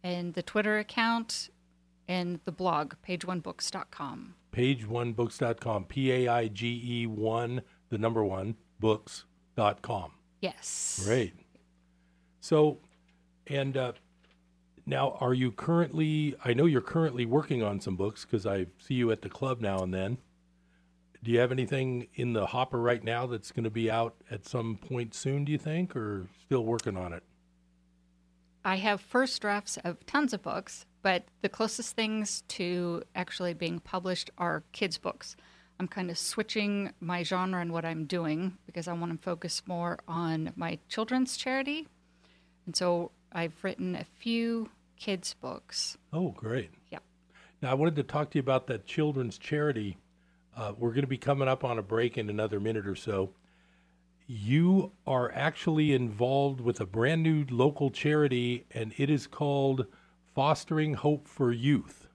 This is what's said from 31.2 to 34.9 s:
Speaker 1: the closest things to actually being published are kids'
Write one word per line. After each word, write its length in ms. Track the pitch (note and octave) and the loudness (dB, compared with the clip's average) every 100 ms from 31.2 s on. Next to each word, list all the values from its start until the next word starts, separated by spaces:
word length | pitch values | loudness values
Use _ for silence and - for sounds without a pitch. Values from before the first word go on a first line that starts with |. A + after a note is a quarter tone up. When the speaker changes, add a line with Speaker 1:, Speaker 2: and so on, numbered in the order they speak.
| - _ | -2 _
Speaker 1:
the 80 | F#3+ | -4
closest 480 | - A3 - A#3 - | 0 -2 -2 -6 -2
things 460 | A3 G#3+ G#3 - - | -2 -2 -2 -6 -8
to 540 | - F3 F3+ F3 E3+ - | -4 -2 0 -2 -4 -6
actually 400 | - F3+ - F3+ | -6 -6 -4 -4
being 260 | E3+ E3+ E3+ | -2 -4 -4
published 500 | - F#3 F#3 F3+ - - | -6 -4 -2 -4 -6 -4
are 260 | F3 D#3 - | -2 -2 -6
kids' 260 | - F#3+ | -4 -4